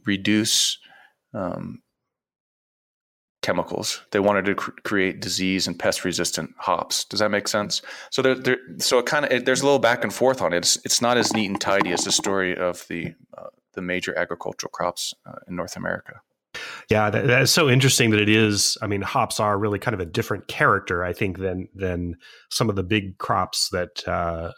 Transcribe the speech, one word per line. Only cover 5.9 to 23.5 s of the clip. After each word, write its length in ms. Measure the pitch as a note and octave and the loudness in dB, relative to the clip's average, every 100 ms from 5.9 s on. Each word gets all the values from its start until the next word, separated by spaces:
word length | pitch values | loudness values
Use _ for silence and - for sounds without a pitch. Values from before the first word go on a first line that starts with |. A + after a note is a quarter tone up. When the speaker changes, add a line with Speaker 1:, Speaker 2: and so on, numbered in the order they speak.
| - | 0
Speaker 1:
resistant 460 | F2+ E2 E2+ E2+ D#2 - | -2 -2 -2 -4 -8 -6
hops. 460 | F#2 E2+ - - | -2 -2 -2 -6
Does 160 | - G#2 | -4 0
that 100 | G#2+ | 0
make 160 | G2+ G2+ | 0 0
sense? 340 | G#2+ G2 - - - - | -2 -2 -6 -8 -16 -6
So 100 | - | 0
there, 140 | C3 | 2
there, 220 | C3 B2+ B2+ - - | 2 0 -2 -4 -6
so 200 | - B2 | 2 2
it 80 | A#2+ | 2
kinda, 260 | D3 D3 | 0 2
it, 120 | B2 | 0
there's 160 | C3 B2 | 2 2
a 40 | |
little 140 | C#3 C#3 | 4 6
back 240 | A#2 A#2+ | 4 2
and 100 | G#2+ | -2
forth 300 | - B2+ B2 | 2 2 2
on 100 | E2+ | 0
it. 40 | F2 | 2
It's, 280 | E2+ - | 2 0
it's 160 | - - | 0 0
not 160 | A#2+ B2 | 4 2
as 160 | - | 2
neat 160 | A2 G2 | 0 0
and 120 | G2 | -2
tidy 320 | G2+ G2 F#2 | 2 2 2
as 100 | E2+ | 0
the 80 | F#2+ | 0
story 460 | - G2+ G2 F#2 - | 0 0 0 0 0
of 280 | F2+ E2+ - | -2 -4 -8
the, 260 | E2+ D2 - _ - | -8 -8 -12 _ -18
uh, 80 | - - _ | -18 -20 _
the 80 | - | -8
major 360 | F2+ F2+ F#2 - | -4 -4 -2 -2
agricultural 520 | F2 F2 G2+ - - | -4 -4 -8 -8 -10
crops, 440 | - F2 - - - E2+ | -4 -4 -4 -10 -10 -18
uh, 120 | - - | -18 -10
in 80 | |
North 220 | F2 E2+ F#2 | -8 -8 -6
America. 460 | F2+ F2+ - - _ _ _ - - - - | -6 -6 -10 -20 _ _ _ -14 -12 -14 -4
Speaker 2:
Yeah, 180 | G#2+ G#2+ | -2 0
that, 200 | A2 B2 | 0 2
that 140 | B2+ | 4
is 100 | C3 | 4
so 160 | F3+ D3 | 4 4
interesting 420 | B2+ C3 - A#2 | 6 4 4 4
that 100 | G#2 | 4
it 80 | G#2 | 4
is, 500 | A2 G#2+ G2+ - - | 6 4 2 0 -2
I 60 | G#2+ | -2
mean, 140 | G2 | -2
hops 360 | F#2+ C3 A2 - | 0 0 0 0
are 180 | G#2 G2+ | 0 2
really 220 | G#2+ G2+ | 0 0
kind 160 | B2+ | -2
of 60 | F#2+ | -2
a 60 | E2+ | -2
different 420 | A#2 - G2+ - | -4 -2 -6 -6
character, 560 | - C#3+ G2 - F2 | 2 4 4 2 -2
I 80 | F2+ | -2
think, 260 | - G2 F2+ | -2 -2 -2
than, 300 | F#2 F#2 F2 | -4 -4 -6
than 440 | F#2+ F#2 F2 F2 E2+ - - _ | -4 -2 -2 -4 -8 -16 -20 _
some 180 | - A2+ | 0 0
of 60 | |
the 80 | G2 | 0
big 360 | F2+ G#2+ G2 - | 0 0 0 -6
crops 500 | - G2+ F#2 | -2 0 0